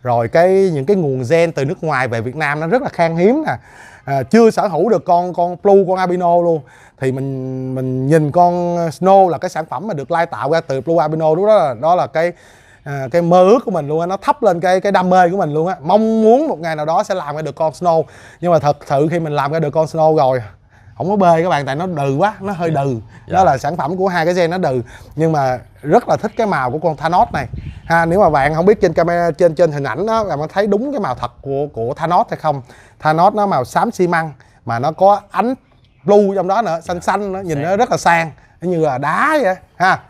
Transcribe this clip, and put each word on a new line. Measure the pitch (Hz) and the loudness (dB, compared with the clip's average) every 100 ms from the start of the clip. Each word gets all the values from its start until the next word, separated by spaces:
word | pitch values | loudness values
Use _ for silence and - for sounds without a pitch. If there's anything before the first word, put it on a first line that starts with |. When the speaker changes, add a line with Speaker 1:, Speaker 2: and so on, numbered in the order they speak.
Speaker 1:
Rồi | 127 120 117 | 0 -2 2
cái, | 165 180 190 190 | 2 4 4 2
những | 151 | 0
cái | 135 196 | 0 0
nguồn | 151 131 120 | 0 -2 0
gen | 165 170 | 2 2
từ | 147 | -2
nước | 135 185 | -4 -4
ngoài | 160 135 127 | -4 -2 -2
về | 117 | -4
Việt | 113 | -6
Nam | 147 147 147 | -4 -4 -4
nó | 165 | -2
rất | 240 | -2
là | 269 | -2
khan | - 170 | -2 -2
hiếm | 165 190 285 294 | 2 2 2 -2
nè. | 123 - - - - | -8 -12 -20 -20 -16
À, | - 135 | -6 -6
chưa | 123 226 226 | 2 4 4
sở | 208 190 | 2 -2
hữu | 156 208 | -2 0
được | 262 | 0
con, | 185 175 180 | 2 0 0
con | 175 175 175 | -4 -4 -2
Blue, | 202 196 180 | 4 4 4
con | 185 | 0
Albino | 185 180 175 175 | 0 0 2 2
luôn. | 175 160 - _ - _ | 2 -2 -4 _ -20 _
Thì | 131 | -4
mình, | 131 135 135 131 131 131 | -4 -6 -8 -8 -8 -6
mình | 131 131 131 135 | -6 -4 -2 2
nhìn | 160 151 | 2 2
con | 175 175 175 175 175 165 | 2 2 2 -2 -2 -4
Snow | - 180 196 190 | -2 4 6 4
là | 139 | 0
cái | 180 | -6
sản | - | -8
phẩm | 160 127 208 | -8 -8 -8
mà | |
được | 170 131 | -8 -4
lai | 165 | -2
tạo | 170 110 135 | -2 -4 -2
ra | 165 | -2
từ | - 135 | -2 -6
Blue | 123 170 | 0 0
Albino. | 151 156 156 | 0 0 0
Lúc | 160 208 | 2 4
đó | |
là, | 208 151 | 4 2
đó | 113 156 | -2 0
là | 180 135 | 0 0
cái, | 160 175 170 - - _ _ | -2 -2 -4 -20 -20 _ _
à, | 143 139 131 | -12 -10 -2
cái | 170 | 0
mơ | 170 180 | 4 6
ước | 185 254 | 6 4
của | 233 | 2
mình | 175 143 | -4 -4
luôn | 156 | -4
á. | |
Nó | 170 196 | -4 -4
thắp | - - | -2 0
lên | 214 170 | 0 2
cái, | 180 190 | 0 0
cái | 202 | 2
đam | 196 185 | 0 4
mê | 185 175 | 4 4
của | 196 | 2
mình | 160 | -2
luôn | 147 170 | -2 -4
á. | 180 | -4
Mong | 143 208 220 220 | 0 2 2 2
muốn | 220 247 311 | 4 4 2
một | 165 | -4
ngày | 165 | -6
nào | 156 | -4
đó | 151 175 | -2 -2
sẽ | 214 | 0
làm | 185 147 | -4 -4
ra | 147 | -8
được | 151 | -8
con | 135 156 | -4 -4
Snow. | - 180 165 - - - - | 0 0 0 -2 -12 -20 -6
Nhưng | 175 | 2
mà | 160 | 2
thật | 143 143 | 2 -2
sự | - 139 156 | -2 0 0
khi | 170 | -2
mình | 160 | -2
làm | 147 139 | -4 -2
ra | 160 | -2
được | 147 | -2
con | 156 | -2
Snow | 160 160 156 156 | -2 2 2 4
rồi, | 131 131 104 - _ _ - - | 2 0 -6 -20 _ _ -20 -8
không | 160 | -2
có | |
bê | 208 180 165 | 4 4 4
các | 180 | 2
bạn, | 147 | 0
tại | 135 | -2
nó | 139 185 | -4 -4
đừ | 160 139 | -4 -2
quá, | 139 202 196 | 0 -2 -2
nó | 196 | -8
hơi | 170 170 | -4 -2
đừ. | 147 139 117 110 - - | -2 -2 -4 -10 -20 -4
Speaker 2:
Dạ. | 185 | 2
Speaker 1:
Nó | |
là | 180 135 | 2 2
sản | 143 170 | -4 -4
phẩm | 139 190 | -6 -2
của | 190 | -2
hai | 175 | 0
cái | 165 | 0
gen | 180 165 | 0 0
nó | 185 | 0
đừ. | 165 127 117 - - | -2 -2 -6 -16 -14
Nhưng | - 160 | -4 -2
mà | 156 135 127 - - | 0 -2 -4 -10 -14
rất | 143 214 - | 0 0 2
là | 208 | -2
thích | 220 - | -2 -4
cái | 214 | -2
màu | 160 127 | -2 -2
của | 151 | -2
con | 165 151 | -4 -2
Thanos | 160 180 233 | -2 0 0
này. | 160 123 - - - | -4 -8 -10 -14 -16
Ha, | - 165 | -2 0
nếu | 165 185 | 2 2
mà | 185 | 2
bạn | 147 139 | 2 0
không | 160 | 2
biết | 180 214 | 2 2
trên | 185 | 0
camera, | 165 170 175 170 | 0 0 0 -2
trên, | 156 175 | 2 0
trên | 156 170 | 2 0
hình | 143 | 0
ảnh | 139 135 | -6 -4
đó, | 214 226 | -2 -2
bạn | 202 143 | -2 -6
có | 156 | -4
thấy | 196 208 | -4 -2
đúng | 202 277 | -2 -2
cái | 277 | -6
màu | 170 | -6
thật | 123 120 - | -6 -10 -10
của, | 135 139 147 | -8 -6 -6
của | 113 117 | -6 -8
Thanos | 143 160 180 233 | -6 0 0 0
hay | 160 | -4
không? | 156 143 123 - - _ | -4 -4 -10 -20 -20 _
Thanos | 156 160 190 | 0 2 2
nó | 214 | 2
màu | 202 156 | 0 -2
xám | 123 170 190 | -2 -2 -2
xi | - 175 | -2 0
măng, | 165 160 135 _ _ | 0 -4 -12 _ _
mà | 123 117 | -6 -4
nó | 143 | -4
có | 156 190 202 - | 2 2 2 -2
ánh | 180 226 262 _ _ _ _ | -4 -2 -4 _ _ _ _
blue | 147 208 196 | 2 4 4
trong | 196 180 | 0 0
đó | 196 | -2
nữa, | 202 165 | -2 -6
xanh | 170 175 | -6 -6
Speaker 2:
Dạ. | |
Speaker 1:
xanh | 214 196 202 | -4 -4 -4
nữa, | 190 | -8
nhìn | 185 147 | -6 -4
Speaker 2:
Sáng. | |
Speaker 1:
nó | 160 202 | -2 0
rất | 247 | 0
là | 165 | 2
sang, | 175 170 160 - _ _ | 2 2 0 -10 _ _
nó | 175 | -4
như | 170 | 0
là | 156 127 | 0 0
đá | 143 185 277 311 | -2 0 0 0
vậy | 196 185 _ | 0 -4 _
ha. | _ 185 160 | _ 0 0